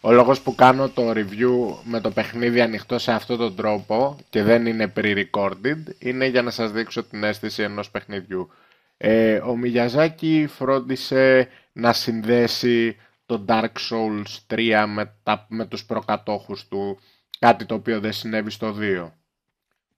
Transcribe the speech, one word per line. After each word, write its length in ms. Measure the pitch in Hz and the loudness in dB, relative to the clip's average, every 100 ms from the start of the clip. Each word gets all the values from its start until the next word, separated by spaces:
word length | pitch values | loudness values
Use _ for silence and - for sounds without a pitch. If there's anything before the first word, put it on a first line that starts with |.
ο 120 | 107 | 6
λόγος 280 | 120 120 135 | 6 8 4
που 140 | - | 0
κάνω 340 | 120 127 131 135 | 6 6 6 0
το 220 | - 117 | 0 0
review 640 | 110 101 104 123 123 117 - | 0 -4 0 0 2 0 -6
με 160 | 117 117 | -6 -4
το 100 | 107 | -2
παιχνίδι 500 | 98 107 117 120 120 | -2 -4 -2 0 2
ανοιχτό 380 | 117 107 - 123 | 2 -2 -6 -4
σε 140 | - | -2
αυτόν 260 | 113 - 120 | -2 -2 -4
τον 180 | 117 92 | -4 -2
τρόπο 640 | 107 104 98 110 139 143 - | -2 -2 -2 0 0 -2 -6
και 120 | 110 | 0
δεν 240 | 104 117 117 | 4 4 4
είναι 260 | 110 107 104 | -2 -2 0
pre-recorded, 800 | 104 101 98 104 98 95 110 156 156 - | 0 0 -2 -2 -2 -2 -4 -4 -10 -10
είναι 280 | 120 127 131 | -8 -2 0
για 160 | 127 | 2
να 80 | 120 | 0
σας 220 | 117 113 | -2 -4
δείξω 320 | 107 110 - | -2 -6 -6
την 200 | 107 107 | -8 -4
αίσθηση 380 | 107 104 107 - | -4 -4 -8 -4
ενός 280 | 104 104 104 | -6 -4 -8
παιχνιδιού. 600 | 104 - 101 92 92 90 _ _ _ _ _ | -10 -8 -12 -6 -8 -8 _ _ _ _ _
Ε, 400 | 107 110 110 107 | 0 4 4 2
ο 200 | - 120 | -2 -4
Μιγιαζάκη 920 | 123 120 120 131 160 160 160 156 151 | 0 0 0 2 0 0 0 2 0
φρόντισε 1000 | - 131 135 127 131 - 131 131 131 123 _ _ | -4 0 0 0 -6 -2 4 4 4 0 _ _
να 200 | - 117 | -2 0
συνδέσει 1040 | 113 - 113 107 120 117 - 123 120 113 107 _ _ _ | 0 0 -4 0 2 2 0 2 2 0 -4 _ _ _
το 180 | 113 98 | -6 0
Dark 240 | 113 110 - - | 0 0 -6 -6
Souls 480 | 113 110 107 104 - _ | -4 -2 -4 -8 -14 _
τρία 400 | 110 113 107 107 | -2 2 2 2
με 280 | 104 104 _ | -2 -6 _
τα, 240 | - 107 _ | -4 -4 _
με 180 | 113 110 | -8 -8
τους 180 | - | -10
προκατόχους 840 | - 110 - 104 - 104 - 101 - | -8 -8 -2 -4 -2 -8 -6 -14 -8
του, 320 | 101 98 98 _ _ _ - | -6 -6 -8 _ _ _ 2
κάτι 260 | 120 117 | 4 4
το 100 | 107 | 0
οποίο 260 | 110 104 110 | -6 -4 -2
δεν 120 | 107 | -4
συνέβη 380 | 107 113 110 107 | -6 -6 -4 -6
στο 220 | 107 110 | -6 -8
δύο. 420 | 104 104 92 85 _ _ _ _ _ _ _ _ | -4 -2 -2 -4 _ _ _ _ _ _ _ _